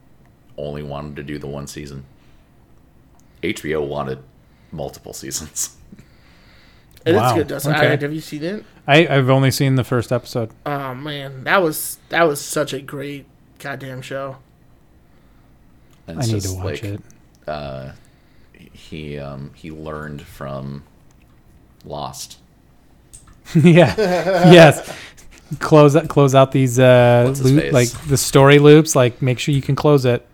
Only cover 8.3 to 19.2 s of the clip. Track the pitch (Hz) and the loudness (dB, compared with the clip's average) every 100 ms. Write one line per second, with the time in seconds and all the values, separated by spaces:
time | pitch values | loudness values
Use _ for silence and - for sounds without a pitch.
8.3 | 151 160 214 - _ - 147 170 139 127 | -10 -8 -10 -14 _ 2 4 4 2 2
9.3 | 135 135 - 139 131 123 123 - 120 - | 2 2 0 0 0 0 -2 -2 -6 -6
10.3 | 123 110 - 147 143 135 127 151 143 135 | -8 -8 -10 -10 -10 -10 -12 -12 -12 -14
11.3 | 131 131 190 165 151 - - - 165 170 | -10 -2 0 0 -4 -10 -14 -6 0 0
12.3 | 143 - 156 147 135 139 143 143 143 131 | -2 -6 -6 -6 -8 -12 -12 -12 -14 -18
13.3 | _ _ - 143 131 131 127 123 135 139 | _ _ -18 -14 -14 -14 -14 -12 -10 -12
14.3 | 131 _ _ _ _ _ _ _ _ _ | -14 _ _ _ _ _ _ _ _ _
15.3 | _ _ _ _ _ _ _ - 82 117 | _ _ _ _ _ _ _ -16 -8 -6
16.3 | 104 95 92 92 73 101 101 - - _ | -6 -6 -10 -10 -10 -10 -14 -16 -20 _
17.3 | _ - 76 71 65 67 - _ _ _ | _ -12 -12 -12 -14 -16 -20 _ _ _
18.3 | _ _ _ - - - 80 76 71 | _ _ _ -20 -20 -18 -16 -14 -12